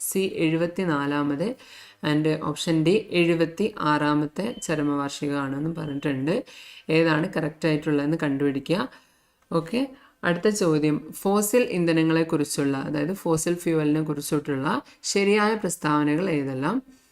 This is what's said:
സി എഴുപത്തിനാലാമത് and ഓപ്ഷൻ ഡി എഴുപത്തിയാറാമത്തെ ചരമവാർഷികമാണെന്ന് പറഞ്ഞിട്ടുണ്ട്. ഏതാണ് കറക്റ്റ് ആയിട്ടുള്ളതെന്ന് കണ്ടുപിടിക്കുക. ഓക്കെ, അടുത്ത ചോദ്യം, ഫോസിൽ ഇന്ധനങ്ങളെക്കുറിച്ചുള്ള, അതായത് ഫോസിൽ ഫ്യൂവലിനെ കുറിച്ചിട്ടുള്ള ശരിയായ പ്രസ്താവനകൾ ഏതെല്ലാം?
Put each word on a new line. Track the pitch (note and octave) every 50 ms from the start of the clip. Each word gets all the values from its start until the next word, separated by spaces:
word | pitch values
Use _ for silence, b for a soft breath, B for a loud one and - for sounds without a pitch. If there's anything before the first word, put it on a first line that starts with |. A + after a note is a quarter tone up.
സി | - - - F#3+ F#3+ F#3+ -
എഴുപത്തിനാലാമത് | - E3 D#3 D#3+ D#3+ E3+ E3+ E3+ G3 F#3+ F3 D#3 C#3+ C#3+ C#3+ D3 D3 D3 C#3+ C#3 C#3 E3+ A3 B3+ B B B B B B B B B - D3+ D3
and | D3+ D#3 D#3 D#3 D#3 -
ഓപ്ഷൻ | D#3+ D3 - - - E3 D#3+ D#3
ഡി | D#3+ F#3+ - - -
എഴുപത്തിയാറാമത്തെ | - F3 E3+ E3+ E3+ E3 E3 D#3 E3 - G3+ A3 - - - D3+ D3+ D3 D3 D3 D3 D3 D3+ D3 - - F#3 A3+ B3 - -
ചരമവാർഷികമാണെന്ന് | - E3 D3+ D3 D3 C#3+ C#3+ C#3+ C#3 C#3 - - C#3+ C#3+ C#3+ C#3 C3+ C3 C#3 D3+ D#3+ E3
പറഞ്ഞിട്ടുണ്ട്. | E3 D#3 D3+ C#3 C#3 - D#3 C#3 C3 C3 D3 F3+ A#3+ - B B B B B B B B B
ഏതാണ് | D#3+ D#3+ E3 E3 D#3 D3+ D#3+ F#3+ -
കറക്റ്റ് | E3+ D#3+ D3+ D3+ - - E3
ആയിട്ടുള്ളതെന്ന് | D#3 D3+ D3+ D#3+ D3+ C#3+ C#3+ D3 D#3+ E3 E3
കണ്ടുപിടിക്കുക. | D3 C#3 C#3 C#3+ C#3+ C3+ C#3 C#3 - D#3+ G3 B3 C4+ b b b b b b b b b b b - F3
ഓക്കെ, | E3 D#3+ E3 - A#3+ C#4 C4+ B B B B B B -
അടുത്ത | F3+ F3 F3 E3+ G#3+
ചോദ്യം, | G#3 G#3 G3+ E3+ D#3 D3+ D3 D3+ D3+ - - - -
ഫോസിൽ | - - G3 G3 G#3 G#3+ G#3 - B3 B3
ഇന്ധനങ്ങളെക്കുറിച്ചുള്ള, | - - F3+ F3 E3 E3 D#3+ D#3+ D#3+ D#3+ D#3+ E3 D#3+ E3 D3+ D3 - - - D3 C#3 C#3
അതായത് | C3+ C#3 - D3 D3+ D3 D#3 G3
ഫോസിൽ | G3 - F3 D#3+ D#3+ D#3+ F3 F3
ഫ്യൂവലിനെ | F3 - F3 E3 D#3+ D3+ D3 D3 D#3 D#3
കുറിച്ചിട്ടുള്ള | D3+ D3+ C#3+ D3 - E3 D3 D3 - C#3+ C3+ C3 D#3 G3+ C4 - B B B B
ശരിയായ | - - G3+ G3+ G3 G3+ G#3+ G#3 G#3+ A3+
പ്രസ്താവനകൾ | G#3+ G#3+ F3+ E3 - - D3+ D3+ D3 D3 D3 D3 D#3 F#3+ G3
ഏതെല്ലാം? | E3 D3 C#3 C3+ C3+ C3 C3+ D3+ G#3 C4 - b b b b b